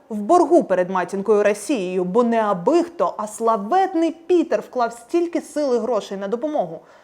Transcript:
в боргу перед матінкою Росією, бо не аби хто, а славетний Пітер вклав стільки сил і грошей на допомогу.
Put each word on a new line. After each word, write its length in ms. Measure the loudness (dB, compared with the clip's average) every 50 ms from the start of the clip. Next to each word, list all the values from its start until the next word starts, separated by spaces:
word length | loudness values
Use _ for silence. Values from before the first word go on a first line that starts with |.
| _ -12
в 80 | -10 -6
боргу 460 | 0 4 4 4 4 6 4 4 4
перед 260 | 2 0 0 0 0
матінкою 540 | -2 -4 -4 -4 -4 -4 0 2 2 4 4
Росією, 600 | 2 0 0 -2 -4 -2 -2 -2 -2 -2 -2 -2
бо 200 | 0 2 2 2
не 200 | 2 2 0 0
аби 400 | 0 0 0 0 2 2 2 2
хто, 300 | 0 -2 -2 -2 -2 -2 -6
а 100 | -10 -10
славетний 840 | -8 -4 0 0 0 0 0 0 2 2 2 2 0 0 0 0
Пітер 500 | -2 -4 -2 2 2 2 2 2 0 -2
вклав 320 | -2 -4 -4 -2 -2 -2 -4
стільки 480 | -8 -10 -2 0 0 0 0 -2 -4
сил 340 | -6 -4 -4 -2 0 0 0
і 20 | 0
грошей 400 | 0 0 -2 -2 -4 -6 -8 -8
на 100 | -6 -6
допомогу. 520 | -4 -4 -4 -4 -2 -2 -4 -4 -6 -14 -18 -20 -20 -20